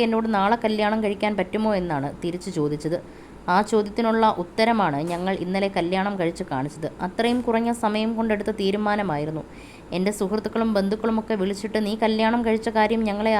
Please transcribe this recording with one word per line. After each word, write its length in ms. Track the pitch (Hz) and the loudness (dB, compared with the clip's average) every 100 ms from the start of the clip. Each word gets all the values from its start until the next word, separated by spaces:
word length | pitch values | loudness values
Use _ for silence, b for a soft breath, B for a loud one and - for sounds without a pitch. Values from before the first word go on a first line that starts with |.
| 226 | 4
എന്നോട് 220 | 226 226 202 | 2 2 2
നാളെ 220 | 196 233 | 2 2
കല്യാണം 360 | 220 214 208 220 | 2 2 2 2
കഴിക്കാൻ 300 | 214 202 208 196 | 0 0 0 0
പറ്റുമോ 320 | 185 208 220 196 | -2 0 0 0
എന്നാണ് 300 | 175 143 143 - | 0 -2 -4 -4
തിരിച്ചു 300 | 175 180 190 170 | -6 -6 -6 -2
ചോദിച്ചത്. 400 | 147 147 156 175 - B B B - | -2 -2 -2 -4 -6 B B B 2
ആ 20 | 185 208 | 2 4
ചോദ്യത്തിനുള്ള 540 | 220 202 220 226 226 220 175 | 2 2 0 2 4 4 2
ഉത്തരമാണ് 560 | 175 - 226 226 175 143 170 | -4 2 2 4 2 0 -2
ഞങ്ങൾ 220 | 175 185 196 175 | -2 -2 -2 -2
ഇന്നലെ 240 | 196 196 196 | 0 0 0
കല്യാണം 360 | 170 190 202 196 | 0 0 0 0
കഴിച്ച് 260 | 165 170 180 | -2 -2 -4
കാണിച്ചത്. 360 | 131 139 151 151 - 185 | -4 -4 -6 -8 -6 -6
അത്രയും 320 | - 233 247 240 | 0 2 2 2
കുറഞ്ഞ 240 | 226 233 233 | 0 0 0
സമയം 300 | 214 214 220 226 | 0 0 0 0
കൊണ്ടെടുത്ത 340 | 226 208 202 214 | 0 0 0 0
തീരുമാനമായിരുന്നു. 840 | 190 208 208 208 190 147 151 156 - B B B B 175 | 0 2 0 0 0 -2 -2 -6 -10 B B B B -2
എൻ്റെ 160 | 190 208 | 0 0
സുഹൃത്തുക്കളും 500 | 190 214 214 233 226 208 | -2 -2 -2 -2 2 2
ബന്ധുക്കളുമൊക്കെ 580 | 196 214 233 220 220 220 | 0 0 0 -2 -2 -2
വിളിച്ചിട്ട് 380 | 190 196 214 214 208 | -2 -2 -4 -2 -2
'നീ 80 | 220 220 | 0 0
കല്യാണം 340 | 220 220 240 226 | 2 2 2 2
കഴിച്ച 220 | 220 226 220 | 0 0 2
കാര്യം 260 | 214 226 220 | 2 2 0
ഞങ്ങളെ 240 | 202 220 | 0 2